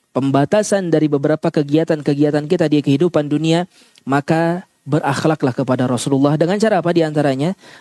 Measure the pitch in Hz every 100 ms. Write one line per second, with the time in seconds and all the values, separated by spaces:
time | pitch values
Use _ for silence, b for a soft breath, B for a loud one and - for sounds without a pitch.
0 | _ - 139 139 143 214 208 196 175 156
1 | 151 143 143 156 - 160 143 156 165 156
2 | 143 143 147 147 147 180 156 147 139 139
3 | 175 160 147 147 160 165 185 b b b
4 | - 139 - 165 170 175 - _ - 151
5 | 147 131 160 156 135 127 127 127 127 123
6 | 143 135 143 151 165 202 220 190 160 170
7 | 156 151 143 131 156 196 B B